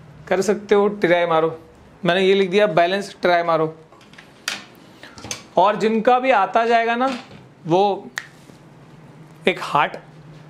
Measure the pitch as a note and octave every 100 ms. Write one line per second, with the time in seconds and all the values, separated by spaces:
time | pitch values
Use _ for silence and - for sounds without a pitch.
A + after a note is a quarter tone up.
0 | - - - F#3 G3 G#3 - G#3 G3+ G#3
1 | E3 F3 E3+ D#3+ D#3+ D#3+ - - - -
2 | E3+ F3+ F#3+ G3 F#3+ G3+ G#3 E3+ F3 G3+
3 | G3 - F3+ E3+ E3+ D#3+ D#3+ - - -
4 | - - - - - - - - - -
5 | - - - - - - G3 G#3 G#3+ A3
6 | A#3 B3+ C4 A3 F#3+ A3+ A#3 A#3 A3+ A#3
7 | C4 B3 - - - - D#3+ F3 G3+ F#3
8 | - - - - - - - - - -
9 | - - - - F#3+ F3 - D3 D#3 -
10 | - - - - -